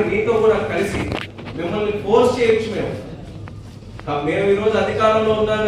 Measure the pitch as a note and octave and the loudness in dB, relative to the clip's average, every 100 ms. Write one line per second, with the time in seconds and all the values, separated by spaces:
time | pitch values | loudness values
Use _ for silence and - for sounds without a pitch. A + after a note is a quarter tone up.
0 | E3+ G#3 A3 A3 A3 G#3 - E3+ G3 - | 2 0 2 2 4 2 0 -2 -2 -2
1 | - - - - - - E3+ G#3 G#3 G3+ | -4 -6 -8 -14 -12 -8 -4 -2 -2 -4
2 | G3+ A#3 B3 B3+ A3+ G#3+ - F#3+ - - | 4 4 4 4 2 2 0 -4 -4 -6
3 | - - - - - - - - - - | -10 -14 -14 -16 -16 -16 -16 -18 -16 -12
4 | - D3 D3+ F3+ G3+ G3 G#3+ G#3 - - | -6 -4 0 0 2 2 2 2 0 2
5 | A3 A3 A3 G#3+ G#3+ G#3+ | 4 4 2 2 2 2